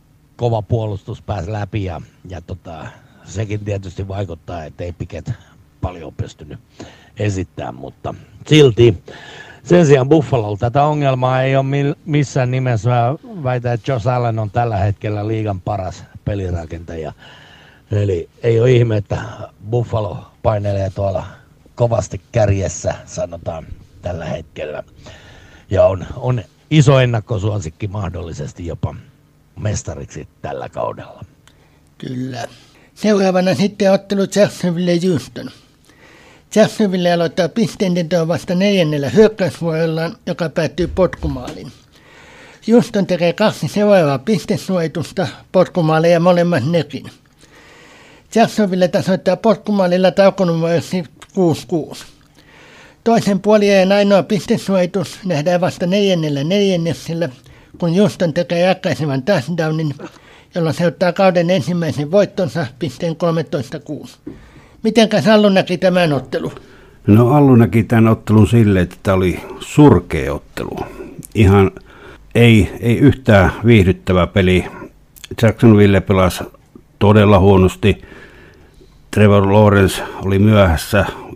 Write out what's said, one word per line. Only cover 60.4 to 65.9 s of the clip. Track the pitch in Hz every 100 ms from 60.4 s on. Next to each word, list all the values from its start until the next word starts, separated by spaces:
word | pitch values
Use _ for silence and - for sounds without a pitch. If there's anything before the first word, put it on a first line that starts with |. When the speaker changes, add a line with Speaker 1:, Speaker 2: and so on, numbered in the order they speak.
| _ 180
Speaker 2:
jolla | 160
se | 147 175
ottaa | 170 180
kauden | 170 190 180 170
ensimmäisen | 185 139 180 160 123 147
voittonsa | 190 196 - 175 170 143 -
pisteen | - - 170 160
kolmetoista | 175 165 147 160 120 165
kuusi. | - 151 - - - - - - - -
Mitenkäs | 220 220 214 208 156
Allu | 214 208
näki | 190 160 180
tämän | 185